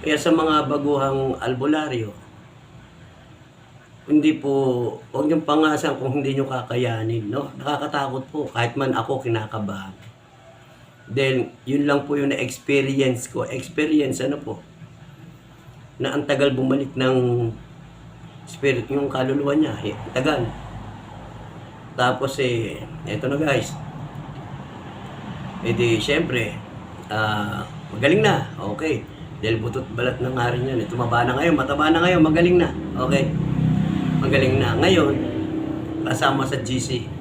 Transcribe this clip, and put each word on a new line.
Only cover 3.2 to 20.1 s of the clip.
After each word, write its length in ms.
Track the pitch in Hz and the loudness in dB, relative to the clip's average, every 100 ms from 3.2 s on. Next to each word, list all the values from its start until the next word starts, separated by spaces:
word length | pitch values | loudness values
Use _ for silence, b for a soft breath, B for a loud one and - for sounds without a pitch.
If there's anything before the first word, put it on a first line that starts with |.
| - - - - - - - - - | -20 -20 -20 -20 -20 -20 -20 -20 2
hindi 320 | 151 151 139 | 4 6 2
po, 160 | 139 139 135 123 117 - - | 0 2 2 2 -2 -6 -6
huwag 160 | 131 151 | -2 2
niyong 240 | 165 160 | 2 2
pangasan 480 | 151 156 151 156 135 | 4 4 2 0 -2
kung 240 | 131 143 | -2 0
hindi 160 | 135 135 | 0 -2
niyo 80 | 135 | -2
kakayanin, 880 | 127 123 123 123 113 110 113 104 | -4 -4 -2 0 -2 -2 -2 -2
no? 160 | 131 139 131 | -4 -6 -8
Nakakatakot 680 | 139 147 147 147 139 131 135 | -4 -4 -2 -2 -2 -4 -6
po. 160 | 151 135 | -6 -4
Kahit 240 | 117 117 135 | -2 -2 0
man 160 | 131 | 0
ako, 320 | 117 117 131 123 | 0 0 -2 0
kinakabahan. 720 | 110 104 110 104 98 95 95 - - - - - - - - - - - | -2 -2 -6 -6 -6 -12 -16 -20 -20 -20 -20 -20 -20 -20 -20 -20 -20 -6
Then, 480 | 123 135 131 - - 123 | 0 2 2 -2 -6 -2
yun 240 | 143 143 | 0 2
lang 160 | 143 135 | 2 2
po 160 | 147 | 0
yung 80 | 139 | 0
na-experience 1040 | - 123 - - 139 135 135 131 120 - | 0 -4 -6 2 2 2 2 2 0 -4
ko. 80 | 127 | -6
Experience, 800 | 120 131 - - 156 151 135 123 | -6 -6 -6 -2 2 4 2 0
ano 160 | 131 147 | -2 -4
po? 240 | 113 - - - - - - - - - - - - - - - | -6 -10 -12 -20 -20 -20 -20 -20 -20 -20 -20 -20 -20 -20 -20 -6
Na 160 | - | -2
ang 160 | 143 147 | -2 0
tagal 240 | 135 143 | 2 2
bumalik 400 | 127 131 135 139 | 2 0 0 -2
ng 560 | 131 131 131 123 120 117 110 - - - - - - - - - | 0 2 4 2 2 -2 -4 -16 -20 -20 -20 -20 -20 -18 -18 -18
spirit, 400 | - 139 120 - | -2 0 0 0
yung 160 | 139 139 | -2 0
kaluluwa 480 | 135 131 139 143 147 | 0 0 0 2 2
niya. 160 | 151 107 | 2 0
Eh, 160 | 107 110 | -6 -6
ang 160 | - | -4